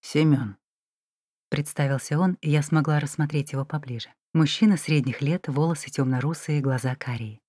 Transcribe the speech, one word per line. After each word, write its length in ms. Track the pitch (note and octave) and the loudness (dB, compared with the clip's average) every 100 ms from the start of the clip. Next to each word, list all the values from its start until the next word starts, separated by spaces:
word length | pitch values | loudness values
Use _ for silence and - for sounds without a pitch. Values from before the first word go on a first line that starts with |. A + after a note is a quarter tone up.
«Семен», — 560 | - D3 D#3 C#3 A2+ G2 _ _ _ _ _ _ _ _ _ | -2 2 4 4 0 -10 _ _ _ _ _ _ _ _ _
представился 720 | C#3+ D3 - C#3+ C3+ - D3+ | -6 -4 -2 0 0 -2 0
он, 180 | F#3 F3+ | 0 0
и 80 | D#3 | 0
я 120 | D3 | 0
смогла 380 | D3 D#3+ D3 D3+ | 2 0 2 0
рассмотреть 540 | D3 - D3 D3+ C#3 | 0 -2 -2 -2 -4
его 120 | C3+ C#3 | -6 -4
поближе. 440 | D3+ C#3 A#2 - _ _ | -6 -6 -10 -12 _ _
Мужчина 420 | D#3+ D3+ - A3 F#3 | 2 2 4 4 4
средних 460 | - D3+ C3 A#2+ | 2 2 2 -2
лет, 260 | C#3+ F3 - | -2 -2 -2
волосы 420 | C3+ D#3+ D#3+ - | 0 0 0 -6
темно-русые, 720 | - C3 B2+ C#3 D#3+ - D3 | -2 0 0 0 -4 -2 0
глаза 340 | C3+ C3 B2+ B2 | 0 0 -2 -4
карие. 440 | - A#2 A2 G#2+ | -6 -6 -8 -12